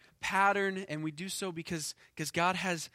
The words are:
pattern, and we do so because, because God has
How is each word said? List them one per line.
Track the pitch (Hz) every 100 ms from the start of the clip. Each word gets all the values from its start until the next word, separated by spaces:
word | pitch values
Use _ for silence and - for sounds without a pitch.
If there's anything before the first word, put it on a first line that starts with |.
| - _
pattern, | - 190 196 202 196 190 196
and | 151
we | 156
do | 151 185
so | - 190
because, | 165 160 170 147 - -
because | - 151
God | 170 175 180
has | 185 170 -